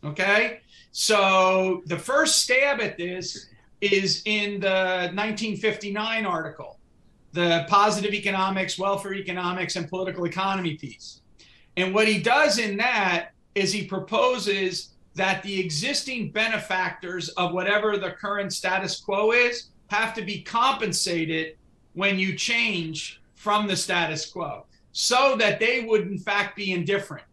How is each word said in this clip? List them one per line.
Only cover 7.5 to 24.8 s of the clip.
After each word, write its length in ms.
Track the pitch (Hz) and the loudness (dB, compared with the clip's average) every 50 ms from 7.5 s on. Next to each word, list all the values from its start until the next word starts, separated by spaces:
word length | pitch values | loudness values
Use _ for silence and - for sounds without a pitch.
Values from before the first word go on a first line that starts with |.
| 170 165 - - | 4 2 2 4
Positive 440 | 208 202 202 214 208 202 196 208 202 | 6 6 6 6 4 2 -2 -2 -2
Economics, 640 | 208 202 202 196 190 190 196 196 190 190 196 - - | -2 -2 -2 0 0 0 0 0 -2 -2 -4 -4 -2
Welfare 360 | 190 196 202 196 196 196 190 | 0 0 0 -2 -4 -6 -8
Economics, 640 | 196 196 190 175 180 180 175 180 175 175 - - 185 | -8 -6 -6 -6 -4 -2 -2 -2 -2 -4 -4 -4 -6
and 100 | 165 143 | -6 -4
Political 380 | - 185 185 180 - 170 175 | -4 -4 -4 -4 -4 -4 -4
Economy 500 | 170 170 185 190 196 196 196 180 165 147 | -4 -2 -2 -2 0 0 -2 -2 -4 -6
piece. 460 | - - 127 - _ - - - _ _ _ _ _ - _ - _ _ _ _ - | -6 -10 -14 -16 _ -20 -20 -20 _ _ _ _ _ -20 _ -20 _ _ _ _ -2
And 160 | 185 185 190 | -2 2 4
what 140 | 214 220 214 | 4 4 4
he 120 | 214 185 | 2 2
does 380 | 156 226 240 285 311 294 - 233 | 2 4 4 6 6 4 4 2
in 160 | 233 208 196 196 | 0 -2 -2 0
that 520 | 226 254 247 220 196 185 175 170 - - _ _ _ _ _ | 0 0 2 2 2 2 0 0 -2 -6 _ _ _ _ _
is 160 | 202 196 190 | -2 0 0
he 140 | 196 208 175 | -2 -4 -4
proposes 1040 | 143 190 190 190 - 214 220 240 254 254 233 180 202 196 196 190 185 180 - - - _ _ _ _ _ | -6 -6 -8 -6 -2 0 2 4 4 2 0 0 -2 0 0 0 -2 -2 -4 -10 -10 _ _ _ _ _
that 280 | 165 185 190 190 190 - | 0 0 0 0 0 -4
the 160 | 202 196 190 | -4 -2 -2
existing 720 | 185 165 151 147 190 262 285 - - 262 254 240 208 147 | -2 -2 -2 -2 -2 -2 -2 -2 -4 -4 -6 -6 -6 -4
benefactors 1000 | - 214 220 226 226 214 - - 190 185 185 180 185 - - 175 180 180 156 151 | -2 -2 -2 0 -2 -4 -4 -2 -2 -2 -2 -2 -4 -8 -10 -8 -8 -6 -8 -6
of 240 | - - 180 175 165 | -2 -2 -2 0 0
whatever 440 | 185 185 196 208 208 202 214 208 202 | -2 0 2 2 2 2 2 0 0
the 140 | 196 180 | -4 -6
current 420 | 185 - - 202 202 202 196 185 - | -8 -8 -6 -4 -4 -4 -4 -4 -6
status 460 | - - 185 185 190 190 180 - - | -4 -2 0 0 0 -2 -4 -8 -8
quo 320 | - - 196 196 214 220 | -4 -2 0 2 2 4
is 380 | 233 247 247 240 240 - - - _ _ _ _ | 4 4 4 2 0 -4 -12 -16 _ _ _ _
have 240 | 208 208 226 220 220 | -2 -2 -2 -2 -4
to 80 | 226 | -6
be 200 | 196 170 202 156 | -6 -6 -8 -8
compensated 1160 | - - - 233 240 269 262 262 226 196 175 - - 185 175 165 165 160 160 160 160 160 156 _ _ _ _ _ _ _ _ | -10 -4 0 2 2 2 2 0 -2 -2 -2 -2 -2 0 0 -2 -2 -2 -2 -4 -4 -6 -10 _ _ _ _ _ _ _ _
when 240 | 170 190 196 196 190 | -2 0 0 2 2
you 180 | 190 190 156 | 0 -2 -2
change 840 | - - - 233 233 233 226 196 175 165 160 156 147 - - - - - _ _ | -2 -2 -2 0 0 0 0 -2 -2 -4 -4 -6 -8 -10 -10 -14 -16 -20 _ _
from 320 | _ - 208 208 214 214 202 | _ -2 0 2 2 2 0
the 80 | 185 | 0
status 500 | - - - 180 175 170 160 156 143 - | -2 -2 0 0 0 0 0 -2 -6 -8
quo, 400 | - - 139 131 123 110 104 - _ _ _ | -8 -8 -8 -6 -6 -8 -10 -14 _ _ _